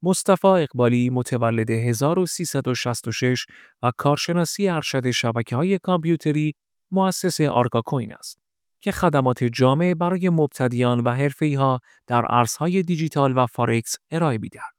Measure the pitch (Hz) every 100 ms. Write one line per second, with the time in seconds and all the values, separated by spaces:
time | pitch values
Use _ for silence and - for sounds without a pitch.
0 | 170 185 - 190 196 185 151 123 120 123
1 | 123 127 123 123 117 113 113 113 120 113
2 | 139 175 180 - 170 143 131 123 - 117
3 | - 113 127 127 - - - _ 120 -
4 | 143 143 - 175 165 - 202 165 147 139
5 | 123 120 123 117 113 123 175 196 - 180
6 | 160 165 - 151 151 147 _ _ _ 185
7 | 190 180 190 - 151 - 123 120 113 143
8 | 110 - - - _ _ _ _ - 190
9 | 180 147 131 123 123 117 127 139 180 175
10 | 175 185 185 165 147 - 127 120 123 120
11 | 120 123 143 135 156 139 135 127 _ _
12 | _ 120 117 120 117 - 160 185 175 170
13 | 160 151 139 127 123 - 117 113 110 -
14 | _ 165 165 117 - - -